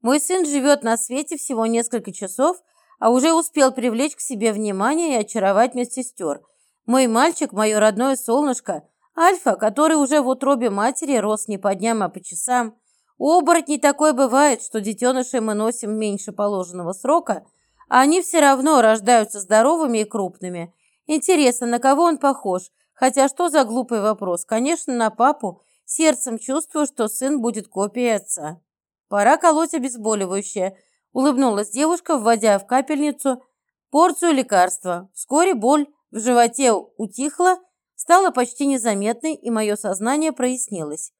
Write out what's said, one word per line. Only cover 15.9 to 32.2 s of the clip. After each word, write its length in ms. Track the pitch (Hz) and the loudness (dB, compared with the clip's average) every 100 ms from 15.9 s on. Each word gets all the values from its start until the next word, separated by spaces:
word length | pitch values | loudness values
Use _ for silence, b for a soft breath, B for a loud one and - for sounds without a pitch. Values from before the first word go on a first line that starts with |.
| 214 | -4
меньше 340 | 214 202 - | -4 -6 -10
положенного 640 | 185 208 202 175 180 170 | -4 -4 -4 -6 -8 -10
срока – 500 | 190 254 330 330 185 _ b b b b | -6 0 -2 0 -8 _ b b b b
а 80 | 247 | 4
они 220 | 277 349 | 4 2
всё 180 | - 339 | 2 4
равно 420 | 285 269 269 294 | 4 4 4 4
рождаются 600 | 220 220 202 240 208 208 | 4 4 4 4 2 -6
здоровыми 560 | 190 214 247 330 302 226 | 0 4 4 2 0 -2
и 80 | 214 | -2
крупными. 680 | 226 190 185 185 180 170 _ _ _ - | -4 -6 -8 -12 -10 -12 _ _ _ -4
Интересно, 600 | 311 - 359 269 240 240 | -4 2 4 4 2 -4
на 100 | 240 | 0
кого 260 | 269 277 | 2 4
он 160 | 339 311 | 2 2
похож? 520 | 285 277 - 185 - _ _ | 0 -2 -4 -6 -6 _ _
Хотя 340 | _ 262 262 269 | _ 0 2 0
что 220 | - 349 | 2 0
за 160 | 294 247 | 2 0
глупый 340 | 233 247 233 | -2 -4 -2
вопрос? 460 | 208 208 190 175 - | 0 -2 -4 -6 -4
Конечно, 480 | 247 262 330 - | -2 -2 -4 -4
на 160 | 247 220 | -2 -2
папу. 520 | 214 247 294 208 170 _ _ | 2 0 0 -6 -10 _ _
Сердцем 560 | - - 311 262 - 226 | -12 0 2 2 -4 -10
чувствую, 460 | - 277 320 311 294 | -6 -6 -4 -4 -4
что 240 | - 220 | -2 -4
сын 320 | - 262 285 | -4 -4 -2
будет 260 | 233 220 185 | -4 -6 -10
копией 480 | 190 202 220 247 208 | -6 -4 -2 -2 -2
отца. 460 | 196 - 151 170 _ _ _ _ _ | -4 -10 -10 -14 _ _ _ _ _
Пора 260 | 202 208 320 | 2 4 4
колоть 380 | 339 302 330 | 4 2 0
обезболивающее, 1040 | 277 262 240 214 214 190 196 202 208 185 190 b b b | -4 -6 -6 -4 -2 -2 -4 -6 -6 -6 -6 b b b
улыбнулась 580 | 240 269 254 262 202 208 | -2 0 2 0 0 -4
девушка, 480 | 247 311 339 - | -2 -2 -2 -2
вводя 400 | 294 | -2